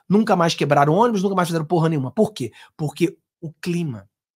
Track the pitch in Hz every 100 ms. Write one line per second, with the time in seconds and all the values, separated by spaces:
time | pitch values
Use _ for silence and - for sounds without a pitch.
0 | - 202 220 180 165 - 147 143 143 175
1 | 240 208 196 185 170 170 151 175 160 156
2 | 131 - 208 - 117 - - - 147 -
3 | 165 - _ _ 160 - 185 170 160 110
4 | 95 _ _